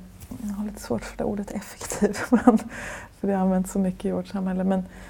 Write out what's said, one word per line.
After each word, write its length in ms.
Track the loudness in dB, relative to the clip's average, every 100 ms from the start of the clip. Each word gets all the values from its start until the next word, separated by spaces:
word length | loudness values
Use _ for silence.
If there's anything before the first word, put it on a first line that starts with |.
| -14 -18 -14 -8
jag 120 | -6
har 100 | -4
lite 160 | -6 -6
svårt 240 | -4 -4
för 140 | -4 -4
det 60 |
ordet 260 | -2 -2 -4
effektiv, 680 | -8 -10 -12 -8 2 2 2
<laughs> 60 | 2
men, 280 | 6 8 6 2 -10 -10 -10 -14 -4
för 80 | 0
det 60 | 2
används 340 | 4 4 2
så 60 | 0
mycket 260 | 0 0
i 60 | -2
vårt 160 | -2 -4
samhälle. 360 | -4 -2 0
Men, 200 | 2 2 0 -12